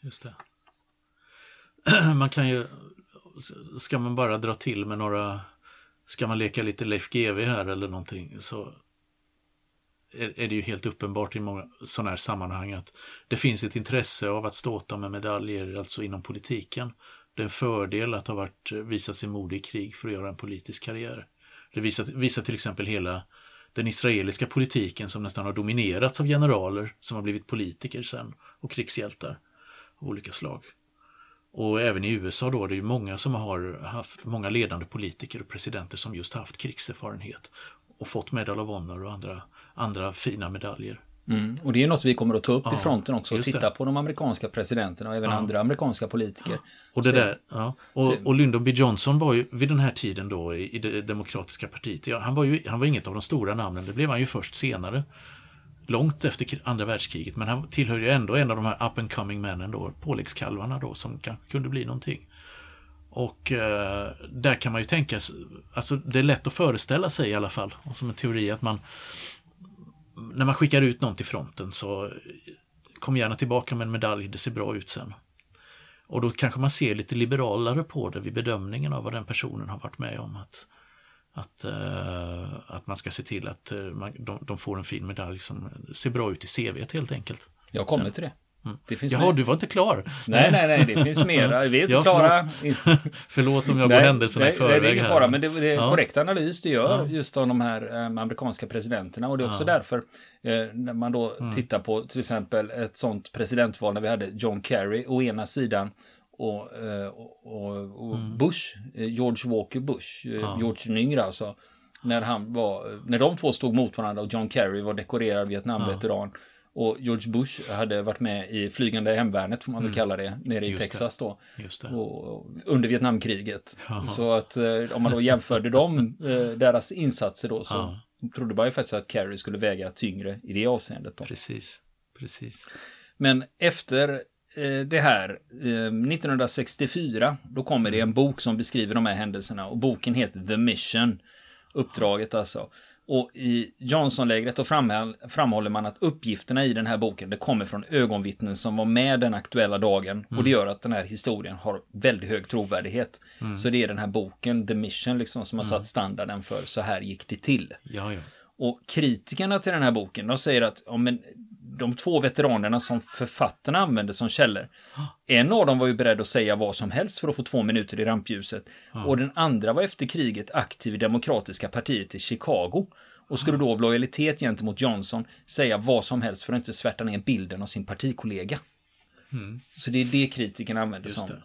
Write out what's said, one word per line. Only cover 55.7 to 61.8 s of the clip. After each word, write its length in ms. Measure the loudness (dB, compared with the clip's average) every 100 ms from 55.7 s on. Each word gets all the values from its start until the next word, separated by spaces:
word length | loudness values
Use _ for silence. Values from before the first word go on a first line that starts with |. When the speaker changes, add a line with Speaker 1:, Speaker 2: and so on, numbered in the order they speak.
| -20 -2
Speaker 1:
Långt 380 | 2 2 2
efter 200 | -2 -2
kri-, 160 | -6 -4
andra 200 | -4 -2
världskriget, 520 | -2 -2 -4 -6 -8 -6
men 120 | -2
han 200 | -4 -2
tillhör 300 | 0 2 2
ju 120 | 4
ändå 240 | 2 4 2
en 140 | 2
av 60 | 2
de 80 | 0
här 200 | 0 -2
up 120 | -2
and 140 | -4
coming 280 | -4 -4 -4
männen 300 | -4 -6 -6
då, 220 | -6 -8 -8
påläggskalvarna 800 | -6 -4 -6 -8 -6 -6 -4 -4
då, 160 | -6
som 240 | -8 -10 -8
kanske 320 | -10 -12 -6
kunde 180 | -4 -2
bli 160 | -4